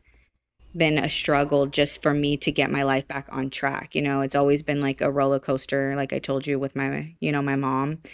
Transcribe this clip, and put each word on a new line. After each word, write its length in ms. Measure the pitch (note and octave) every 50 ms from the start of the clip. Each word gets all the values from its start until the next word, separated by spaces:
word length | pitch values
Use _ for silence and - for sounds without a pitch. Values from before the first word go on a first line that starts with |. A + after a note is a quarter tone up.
| _ _ _ _ _ _ _ _ _ _ _ _ - - -
been 220 | E3+ E3 D#3 D3+ D3
a 120 | - -
struggle 560 | - - - - D3 C#3+ C#3+ C#3+ D3 C#3+ C#3 C#3
just 340 | C#3+ - C#3+ D3 - -
for 120 | - D#3 C#3+
me 240 | D3 D3 C#3+ D3 C#3+
to 140 | - D3
get 200 | C#3 - C#3 -
my 120 | - C#3+ C#3
life 240 | C3+ C3+ C3+ C3+ -
back 200 | C#3+ C#3 C#3 -
on 180 | - C3+ C3 C3+
track. 460 | - - - C3+ C3+ - - - -
You 60 | D3
know, 200 | D3 C#3+ C#3 C#3
it's 140 | C3+ C3 -
always 280 | C#3+ C#3+ C#3+ C#3+ D3 D#3
been, 180 | - D3 C#3+
like, 200 | C#3+ C3+ C3+ -
a 100 | D3 C#3+
roller 280 | C#3 C#3+ C#3 C#3 C#3 C3+
coaster, 560 | - - C3+ C3+ - - - C#3 C#3 C#3 C#3
like 180 | C#3+ C#3 C3+ C3+
I 60 | C3+
told 280 | - - C3+ C3+ C3 D3
you 120 | C#3+ C3+
with 160 | C#3 C3+ -
my, 380 | C3+ C3+ C3+ C#3 D3 D3+ D#3 E3 _
you 120 | - D#3
know, 100 | D3+ C#3+
my 140 | C#3+ C#3 C#3
mom. 440 | C3+ C#3 C3 C3 C3 C#3 C#3+ D#3 D#3+ - -